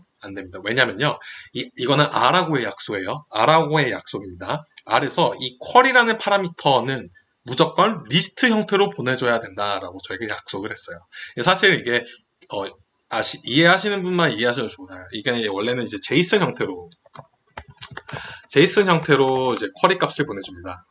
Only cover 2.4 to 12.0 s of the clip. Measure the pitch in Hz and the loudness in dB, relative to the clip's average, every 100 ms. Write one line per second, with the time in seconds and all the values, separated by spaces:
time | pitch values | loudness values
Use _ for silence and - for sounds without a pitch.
2.4 | 160 143 110 - - 101 92 147 - 107 | 2 0 -2 -6 -6 -6 -4 -8 -6 2
3.4 | 120 160 147 156 131 98 - 104 98 87 | 4 4 4 0 0 -2 -8 -12 -10 -12
4.4 | 98 151 - - - 117 139 - 143 - | -8 -8 -10 -16 0 0 0 0 0 0
5.4 | 127 - - 247 262 247 226 220 208 202 | -8 -10 2 4 6 4 2 0 0 0
6.4 | 180 - 151 131 120 131 - _ _ _ | -2 -2 2 2 0 -6 -8 _ _ _
7.4 | - 156 165 - 202 190 120 156 - - | -4 2 2 4 2 0 0 0 0 0
8.4 | 247 214 208 196 202 202 123 127 127 117 | 2 2 2 2 2 0 -2 0 0 0
9.4 | 101 95 101 98 92 92 - 104 110 101 | -4 -6 -4 -4 -6 -12 -10 -8 -8 -8
10.4 | - 98 104 98 - - _ - - - | -8 -8 -8 -10 -14 -16 _ -18 -12 -2
11.4 | 120 185 202 135 120 120 | 0 4 4 2 0 -2